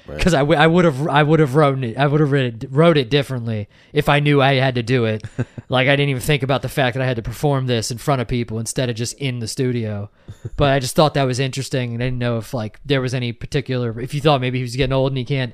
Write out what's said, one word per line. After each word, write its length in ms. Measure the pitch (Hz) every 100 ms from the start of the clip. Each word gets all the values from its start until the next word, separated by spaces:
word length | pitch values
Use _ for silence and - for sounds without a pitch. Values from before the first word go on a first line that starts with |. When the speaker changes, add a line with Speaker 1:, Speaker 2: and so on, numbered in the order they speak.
| -
Speaker 1:
Right. 140 | 147
Speaker 2:
'Cause 120 | 185
I 60 | -
w-, 180 | 143 156
I 100 | 165
would've, 380 | 175 170 131 151
I 140 | 143
would've 300 | 147 160 151
wrote 300 | 143 143 135
it, 140 | 123 -
I 100 | 143
would've 240 | 147 147
written 300 | 139 127 113
it, 60 | 131
wrote 260 | 135 170 151
it 120 | 117
differently 580 | 143 131 131 117 110 101 _ _
if 160 | 147 151
I 140 | 143
knew 200 | 147 143
I 120 | 135
had 220 | 135 135 123
to 80 |
do 220 | 113 127 110
it. 180 | 107 - -
Speaker 1:
<laughs> 80 | 113 - -
Speaker 2:
Like, 180 | 127 131
I 80 | 143
didn't 140 | 143
even 120 | 123
think 220 | - 147
about 200 | 135 131
the 40 | 123
fact 280 | - 127 135
that 60 |
I 40 | 127
had 100 | 117
to 60 |
perform 440 | 113 110 151 139 131
this 260 | 117 -
in 60 | 120
front 240 | - 135
of 60 | 117
people 320 | 127 117 110
instead 300 | 113 - 123
of 60 | 113
just 200 | 120 -
in 200 | 139 123
the 80 | 110
studio. 600 | - 127 120 107 104 104 _ - - - -
But 160 | 143
I 60 | 135
just 180 | 123 -
thought 160 | 151
that 100 | 143
was 160 | 135 123
interesting, 540 | 135 135 123 135 120
and 100 | 117
I 40 | 127
didn't 120 | 123
know 180 | 120 117
if, 140 | 107
like, 280 | 123 107 -
there 160 | 135 139
was 140 | 127
any 180 | 131 120
particular, 680 | 113 123 143 131 127 120 113
if 120 | 123
you 60 | 147
thought 220 | 156 139
maybe 160 | 127 127
he 60 |
was 120 | 127 123
getting 160 | 131
old 220 | 135 131
and 40 | 135
he 60 |
can't, 300 | 117 139 123